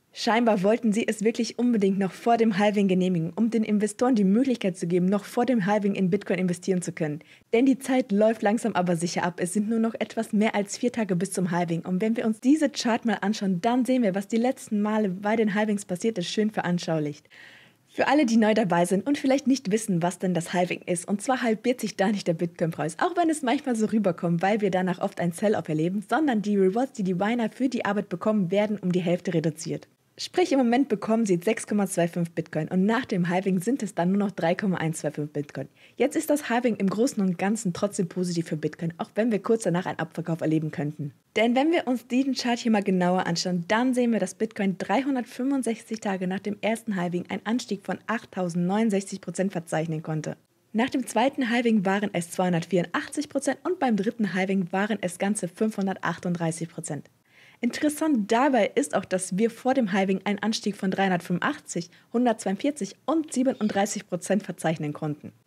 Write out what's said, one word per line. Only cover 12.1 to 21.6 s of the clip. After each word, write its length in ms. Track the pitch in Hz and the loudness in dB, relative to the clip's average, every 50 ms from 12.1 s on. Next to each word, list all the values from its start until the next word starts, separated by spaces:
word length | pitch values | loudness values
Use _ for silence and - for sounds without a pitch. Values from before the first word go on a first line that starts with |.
| 226 | 0
wir 100 | 233 214 | 0 0
uns 140 | 220 220 - | -2 -2 0
diese 280 | - 254 285 311 311 277 | 2 4 4 4 4 0
Chart 360 | - - - 247 220 233 - | -2 -2 -2 0 0 0 0
mal 140 | 233 202 - | -2 -2 0
anschauen, 400 | - 196 220 - 208 190 190 170 - | 0 -2 -2 0 0 0 -2 0 0
dann 220 | 233 240 254 254 | 0 2 2 2
sehen 160 | 214 254 262 240 | 2 2 2 2
wir, 120 | 202 175 | 2 0
was 140 | 190 196 - | -2 -4 -2
die 80 | - | -2
letzten 460 | 226 233 247 269 - - - 220 208 208 | 0 0 0 -2 -2 -6 -4 -2 0 0
Male 260 | 208 214 220 214 196 | 2 2 2 0 0
bei 280 | 180 190 202 208 220 | -2 -2 -2 0 2
den 180 | 226 226 208 180 | 2 2 2 2
Halvings 300 | 208 214 214 208 202 - | 0 0 0 0 -2 -2
passiert 320 | _ 185 175 - 226 220 - | _ -6 -2 -2 -2 -2 -2
ist, 100 | 175 170 | -4 -4
schön 220 | - - 214 214 | -2 0 0 0
veranschaulicht. 800 | 214 - 160 170 175 175 - - 165 160 151 147 147 - _ _ _ - - - - - - - _ _ _ _ | 0 -2 -2 0 0 -2 0 -2 -2 -2 -2 -4 -6 -10 _ _ _ -20 -20 -20 -20 -20 -20 -20 _ _ _ _
Für 160 | _ - - | _ -2 2
alle, 200 | - - 294 311 | 4 4 4 4
die 100 | 220 226 | 4 4
neu 180 | 226 214 208 220 | 4 6 6 4
dabei 300 | 214 226 180 175 170 175 | 4 2 2 4 2 4
sind 220 | 180 196 185 - | 4 2 0 2
und 120 | - 285 - | 0 -2 0
vielleicht 280 | - 269 269 277 285 | 2 2 2 2 4
nicht 240 | 247 269 269 - 190 | 2 0 0 0 0
wissen, 320 | 185 226 220 - 190 170 160 | -2 -2 0 0 0 0 0
was 160 | 175 180 - | 0 -2 -2
denn 160 | - 185 180 | -2 0 0
das 180 | 175 - - - | 0 -2 -2 0
Halving 300 | 180 185 175 170 - - | 0 0 0 -2 -8 -4
ist, 260 | - 180 175 - - | -4 -4 -4 -2 -4
und 140 | 202 208 - | -6 -4 0
zwar 200 | - 262 254 247 | -2 -2 0 2
halbiert 380 | 240 220 - | 0 0 0